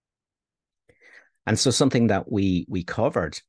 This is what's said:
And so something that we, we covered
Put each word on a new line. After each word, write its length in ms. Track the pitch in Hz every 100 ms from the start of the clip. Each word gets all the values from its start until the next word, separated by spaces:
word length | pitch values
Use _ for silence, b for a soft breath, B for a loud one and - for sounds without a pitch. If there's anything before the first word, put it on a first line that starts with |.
| _ _ _ _ _ _ _ _ _ b b b b b -
And 100 | 113
so 140 | 135
something 380 | - 139 131 117
that 220 | 101 -
we, 360 | 104 98 90 -
we 140 | 95
covered 560 | 87 - 120 - 80 -